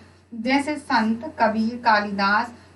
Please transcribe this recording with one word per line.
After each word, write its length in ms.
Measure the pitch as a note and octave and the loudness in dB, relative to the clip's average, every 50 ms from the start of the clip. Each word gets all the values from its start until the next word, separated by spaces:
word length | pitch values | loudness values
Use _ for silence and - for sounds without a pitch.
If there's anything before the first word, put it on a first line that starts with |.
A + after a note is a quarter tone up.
| - - - _ _ _ A#3 | -20 -20 -20 _ _ _ -10
जैसे 440 | A3+ A3 C4 C4+ C#4+ C#4 D4+ D4+ | -6 -2 0 0 0 0 -2 -4
संत 580 | C#4+ - - B3+ A3+ G#3+ A3 A3+ - D#4+ D#4 - - | -6 -4 -2 0 2 2 0 -2 -2 -6 -8 -2 0
कबीर, 340 | A#3 G#3 G#3 A3 A3 A#3 B3 | 0 2 2 0 -2 -2 -2
कालिदास, 800 | A#3+ - A#3 G#3+ G3+ G3+ G#3 G3 G3+ G3 G3 G#3 A3 - - - - - - - | -2 2 2 2 2 2 0 -2 0 0 2 2 2 0 -2 -8 -18 -20 -20 -8